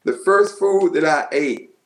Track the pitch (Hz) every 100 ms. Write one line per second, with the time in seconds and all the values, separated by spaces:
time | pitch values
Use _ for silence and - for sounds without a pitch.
0 | - - 190 196 202 - 196 196 180 156
1 | 156 147 - 139 147 - - _